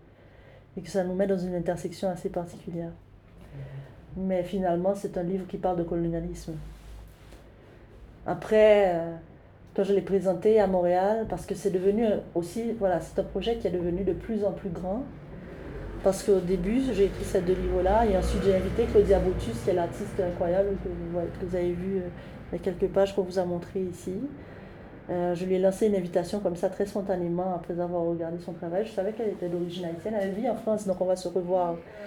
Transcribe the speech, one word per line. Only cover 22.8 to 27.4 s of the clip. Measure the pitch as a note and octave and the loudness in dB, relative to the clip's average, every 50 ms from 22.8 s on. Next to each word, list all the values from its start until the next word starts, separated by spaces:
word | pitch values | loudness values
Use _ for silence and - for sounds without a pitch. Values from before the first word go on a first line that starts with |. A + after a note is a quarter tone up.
| G3+ F#3+ | -2 2
pages | E3 G3 G3 G3 G3 | 4 4 2 4 2
qu'on | - F#3+ | -2 -2
vous | F3+ F3+ F#3+ | 0 0 -2
a | F3+ | 0
montrées | F3+ F3 F3 E3+ - - G3 | 0 -2 -4 -6 -6 -4 -4
ici. | F#3+ F3+ E3 - - F#3+ F#3 G3+ B3+ C#4+ - - - - - - - - - - - - - - - - | -4 -4 -6 -8 -8 -8 -6 -6 -6 -8 -10 -12 -16 -16 -16 -16 -16 -16 -18 -18 -18 -18 -18 -18 -8 -6
Euh, | F3+ F3+ F3 F3 F3 | -4 -2 0 0 0
je | E3+ F#3 | -2 0
lui | F#3 F#3 | 0 2
ai | F#3 | 4
lancé | F#3 F#3+ F#3+ F#3+ A3+ G#3+ | 4 4 4 4 4 4
une | G3+ | 4
invitation | F#3+ F3 F3 E3+ F#3 E3+ F3 - G#3 | 2 0 0 0 -2 -2 0 -4 -2
comme | G3+ F#3 F3 | -2 -2 -2
ça, | E3+ - F#3 | 0 -2 -2
très | F#3 - G3+ | 0 0 -4
spontanément, | G3+ - G#3+ F#3+ F#3+ F#3+ F3+ F3 E3+ E3+ F3 | -2 -2 -4 -2 -2 -2 -2 0 -2 0 0